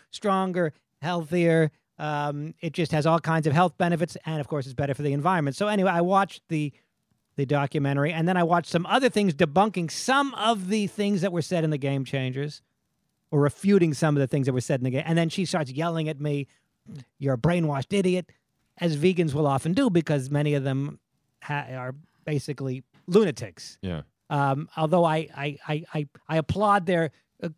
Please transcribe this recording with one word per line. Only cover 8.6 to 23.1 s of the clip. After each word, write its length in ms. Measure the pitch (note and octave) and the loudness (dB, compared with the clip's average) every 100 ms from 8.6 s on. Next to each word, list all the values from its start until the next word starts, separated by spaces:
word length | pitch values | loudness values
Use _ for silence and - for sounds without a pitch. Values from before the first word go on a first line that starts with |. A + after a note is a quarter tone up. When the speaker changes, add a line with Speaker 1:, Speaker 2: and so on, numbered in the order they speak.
| - | 2
Speaker 1:
some 160 | E3+ F3+ | -2 2
other 220 | A#3 B3+ | 2 2
things 240 | G#3 G3+ | 2 0
debunking 600 | C#3+ E3 E3 G#3+ F3+ E3+ | 2 2 4 2 0 -6
some 420 | - - C4+ C#4 | -6 0 2 0
of 320 | A#3 G#3+ A3 F#3 | 0 0 0 0
the 220 | A3 G3+ | -2 -2
things 320 | - G3+ G3+ | -2 -2 0
that 100 | F#3 | 0
were 100 | F3 | -2
said 200 | - F3 | -2 0
in 80 | D#3 | 0
The 80 | D3 | 0
Game 260 | C#3 C#3 | -2 -2
Changers, 580 | C3 C#3 C3 B2+ D3 - _ _ _ _ _ _ - | -2 -4 -4 -4 -8 -10 _ _ _ _ _ _ -2
or 100 | D3 | 2
refuting 540 | D3 - G3 G3+ E3+ | 2 2 4 4 4
some 220 | C#3 D#3+ C#3+ | 2 2 2
of 40 | |
the 60 | C3+ | 2
things 180 | D3 C3 | 0 0
that 60 | |
were 80 | B2+ | 0
said 180 | - C#3 | 0 -2
in 40 | |
the 60 | B2+ | 0
game. 120 | B2+ - | -2 0
And 100 | E3 | 0
then 100 | E3 | 0
she 160 | - | -2
starts 260 | F3+ F3+ C3 | -2 -2 -4
yelling 360 | C3 E3+ E3 D#3 | -4 -4 -2 -4
at 120 | C#3 | -4
me, 260 | D3 C#3+ C#3 _ _ _ - - - - | -4 -4 -6 _ _ _ -20 -18 -18 -6
"You're 160 | C3+ | -2
a 40 | B2 | 0
brainwashed 540 | D#3 F3 D#3+ C#3 - G3+ | 2 2 0 -2 -2 0
idiot," 340 | F#3 F3+ E3+ _ _ _ _ - | 0 0 -4 _ _ _ _ -4
as 180 | F3 D3 | -2 2
vegans 360 | F3 F3 D#3+ | 2 2 0
will 120 | C#3 D3 | 2 2
often 260 | C3+ D#3+ | 0 0
do, 160 | F#3+ C4 | 2 4
because 400 | E3+ D#3 D3 C3 | 2 2 -2 0
many 240 | D3 D3 | 0 0
of 80 | C#3+ | 0
them 340 | C3+ C3+ C#3+ - _ _ _ _ | 0 -2 -4 -8 _ _ _ _
ha-, 240 | - C#3+ B2 C3 | -8 -8 -6 -10
are 180 | B2+ C#3 - _ | -10 -12 -18 _
basically 580 | - D3 - C#3 C3+ C3 - _ | -4 -4 -4 -6 -6 -6 -10 _
lunatics. 720 | - | 2